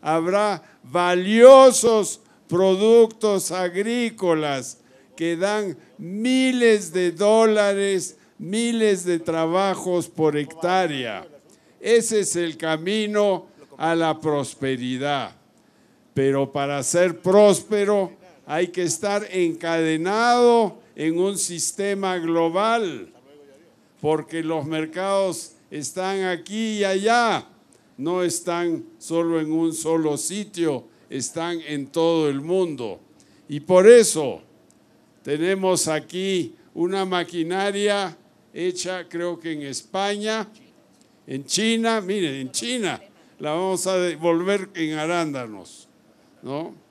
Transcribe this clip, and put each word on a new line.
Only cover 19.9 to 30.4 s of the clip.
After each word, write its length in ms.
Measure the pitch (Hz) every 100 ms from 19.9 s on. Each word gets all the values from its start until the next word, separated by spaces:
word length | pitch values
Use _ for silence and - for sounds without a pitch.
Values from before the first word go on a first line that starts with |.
| 156 170 208 240 240 240 233 208 - - -
en 220 | 156 165
un 200 | 190 190
sistema 800 | 139 170 - - 202 196 190 185
global, 880 | 165 165 165 175 220 233 202 131 90 _ _ - - - _ _ _ _
porque 420 | 151 156 - 160
los 240 | 160 160 143
mercados 840 | 160 156 165 190 196 190 165 - _ _
están 540 | 147 143 185 185 196
aquí 540 | 185 175 165 214 226 214
y 60 |
allá, 600 | 196 190 208 240 233 165 - _ _ _ _ -
no 260 | 143 180
están 640 | 180 170 - 170 175 160 - -
solo 420 | - 165 170 165
en 120 | 156
un 200 | 160 165
solo 440 | 156 151 165 156 143
sitio, 680 | - 190